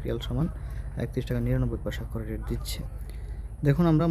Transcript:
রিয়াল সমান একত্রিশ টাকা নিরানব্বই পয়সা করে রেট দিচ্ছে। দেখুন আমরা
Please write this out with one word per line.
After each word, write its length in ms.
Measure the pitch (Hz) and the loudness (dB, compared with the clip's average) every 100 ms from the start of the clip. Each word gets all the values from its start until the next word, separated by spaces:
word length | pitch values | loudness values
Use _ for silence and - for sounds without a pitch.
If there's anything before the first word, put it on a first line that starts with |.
| - | -2
রিয়াল 140 | 117 - | -2 -2
সমান 200 | 123 170 - - - - - | 0 0 -2 -8 -6 -6 -4
একত্রিশ 200 | 131 131 - | -2 -2 -2
টাকা 120 | 123 120 | 0 2
নিরানব্বই 320 | 127 127 113 | 2 2 0
পয়সা 200 | 104 - 120 | -4 -4 -4
করে 120 | 113 110 | -4 -4
রেট 120 | 110 - | -4 -2
দিচ্ছে। 300 | 117 - - - - - - - - - - 147 | -4 -2 -6 -6 -8 -8 -8 -8 -8 -8 0 4
দেখুন 200 | 143 175 | 6 6
আমরা 140 | 156 165 | 6 6